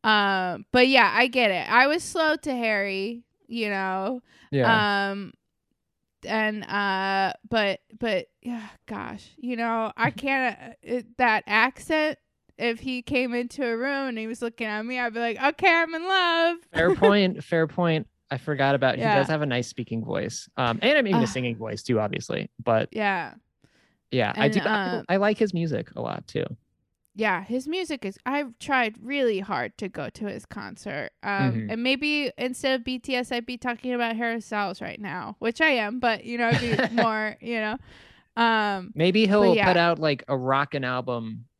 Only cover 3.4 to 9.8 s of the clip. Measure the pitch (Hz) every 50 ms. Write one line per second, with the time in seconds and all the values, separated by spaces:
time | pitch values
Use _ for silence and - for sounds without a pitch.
3.4 | _ - 226 233 214 208 196 190 190 190 185 190 190 226 254 247 _ _ _ _
4.4 | _ - 143 135 120 113 226 220 208 208 202 196 196 196 196 202 190 - - _
5.4 | _ _ _ _ _ _ _ _ _ _ _ _ _ _ _ _ - - 220 220
6.4 | 214 214 214 208 - - - 202 202 196 190 190 190 190 190 190 190 180 - -
7.4 | - - 240 220 208 196 - - _ _ 220 - 240 226 196 175 - _ _ _
8.4 | - 240 240 226 214 208 - _ _ - 214 202 - - 208 202 - - _ 311
9.4 | 240 247 247 226 233 233 226 226